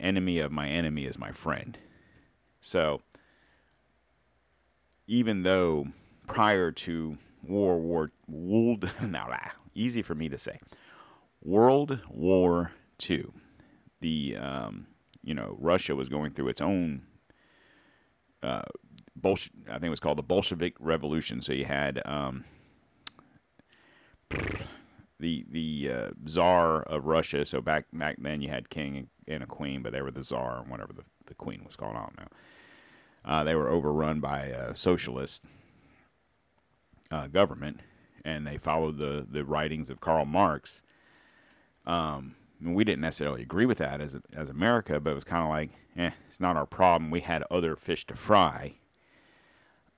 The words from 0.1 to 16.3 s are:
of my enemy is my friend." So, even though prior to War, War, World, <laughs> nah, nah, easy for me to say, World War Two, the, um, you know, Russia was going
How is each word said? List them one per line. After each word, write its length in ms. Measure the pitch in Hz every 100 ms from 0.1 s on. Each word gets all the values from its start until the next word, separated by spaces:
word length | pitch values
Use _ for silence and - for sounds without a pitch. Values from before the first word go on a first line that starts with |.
| 98 92 85
of 120 | 73
my 160 | 76 71
enemy 360 | 82 80 76
is 140 | 67 62
my 140 | 52
friend." 460 | - 80 71 - - - - _ _ _ _ _ _
So, 420 | - 90 78 69 - - _ _ _ _ _ _ _ _ _ _ _ _ _ _ _ _ _ _ -
even 360 | 120 113 98
though 460 | 90 95 87 76 71 - - _ -
prior 460 | - 107 101 87
to 460 | 78 - 82 80 71 - _
War, 360 | 71 101 95 85
War, 320 | 82 82 78 - -
World, 640 | 76 87 110 117 110 95 -
<laughs> 40 |
nah, 280 | 110 76 55
nah, 80 | 60 - - -
easy 280 | - 120 117
for 120 | -
me 140 | 78 78
to 100 | 64
say, 220 | - - - - - - - - _ _
World 580 | 76 101 120 139 143 131 -
War 600 | - 85 92 90 85 85 - _ -
Two, 340 | - 82 - - - - - _ _ _
the, 360 | 80 78 69 50
um, 500 | 67 67 53 50 - _ _ -
you 120 | -
know, 220 | 73 52 50
Russia 340 | 78 90 -
was 140 | 67 65
going 240 | 73 76